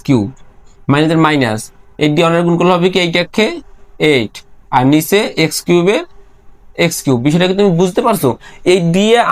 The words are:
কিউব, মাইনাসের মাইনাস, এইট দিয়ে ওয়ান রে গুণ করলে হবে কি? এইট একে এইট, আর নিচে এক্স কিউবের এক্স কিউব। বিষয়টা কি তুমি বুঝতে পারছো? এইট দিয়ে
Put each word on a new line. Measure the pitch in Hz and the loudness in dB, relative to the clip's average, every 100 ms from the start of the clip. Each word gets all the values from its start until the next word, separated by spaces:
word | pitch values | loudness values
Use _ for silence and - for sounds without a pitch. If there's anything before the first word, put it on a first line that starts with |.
| - | -2
কিউব, | 123 101 - - - - - - | -2 -2 -10 -20 -20 -20 -12 -2
মাইনাসের | 143 156 160 160 | 0 2 2 2
মাইনাস, | 151 117 107 - - - - | 0 0 -4 -10 -20 -18 -4
এইট | 151 | -2
দিয়ে | 151 165 | 2 0
ওয়ান | 170 | 0
রে | 170 | 0
গুণ | 170 | 0
করলে | 175 180 | 2 2
হবে | 180 | 0
কি? | 185 | 0
এইট | 175 175 | -2 -2
একে | 170 - 226 339 - - - - 156 | -4 -2 -2 -4 -16 -20 -18 -2 0
এইট, | 135 107 - - - - 127 | 0 -2 -10 -20 -20 -4 0
আর | 131 | 2
নিচে | 156 156 196 247 - | 2 2 -2 -2 -2
এক্স | 156 - - | -4 -4 0
কিউবের | 175 175 233 349 - - - - - - - | 0 2 -2 -6 -18 -20 -20 -20 -20 -14 -4
এক্স | 170 - | -4 -2
কিউব। | 147 123 135 | -2 0 0
বিষয়টা | 170 180 | 0 0
কি | 190 | 2
তুমি | 202 170 | 2 2
বুঝতে | 185 185 - | 0 0 -2
পারছো? | 180 135 107 - - 160 | 0 -2 -4 -12 -6 0
এইট | 185 170 185 | 0 2 0
দিয়ে | 214 233 208 | 2 2 2